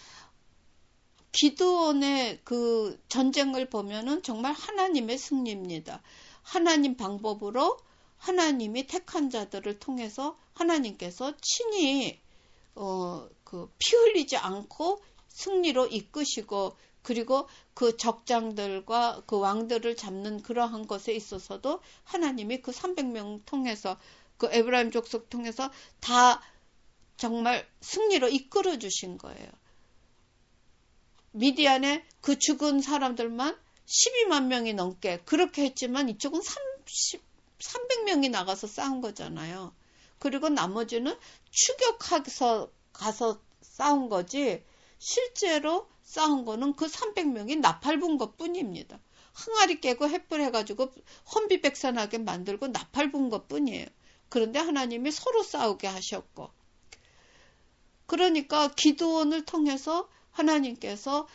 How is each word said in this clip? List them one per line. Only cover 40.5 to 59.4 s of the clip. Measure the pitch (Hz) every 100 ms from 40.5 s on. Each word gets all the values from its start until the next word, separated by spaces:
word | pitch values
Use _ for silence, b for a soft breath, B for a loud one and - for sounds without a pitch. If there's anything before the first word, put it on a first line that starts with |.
| 285 175 202 233 233 254 453 B B B
추격해서 | - - 523 494 453 - 330 277 - 247 220 139 _ _
가서 | - 208 208 233 214 - _
싸운 | - - 277 285 247
거지, | 196 180 269 269 165 b b b b
실제로 | - - 494 - 392 311 302 349 466 _
싸운 | - - 311 285 233
거는 | 220 277
그 | 285 320
삼백 | - 440 415 311
명이 | 240 208 311
나팔 | 214 165 277 311
분 | 339 294
것뿐입니다. | 214 - 339 359 254 175 - 208 b b b
항아리 | - - 440 381 320
깨고 | 269 247 294
횃불 | 349 - 311
해가지고 | 277 233 214 214 254 - B B -
혼비백산하게 | 440 427 370 285 277 269 240 208 233
만들고 | 214 175 180 208 269
나팔 | 226 - - 294
분 | 285 262
것뿐이에요. | 208 - 294 285 190 - - b b _
그런데 | 247 220 269
하나님이 | 330 285 254 233 262
서로 | 302 508 453
싸우게 | 392 294 233 190 190
하셨고, | 190 - 196 - - - _ _ _ - b b b b b b b b b _ _ -
그러니까 | 330 359 320 277 302 294
기드온을 | - 302 294 330 320 302 320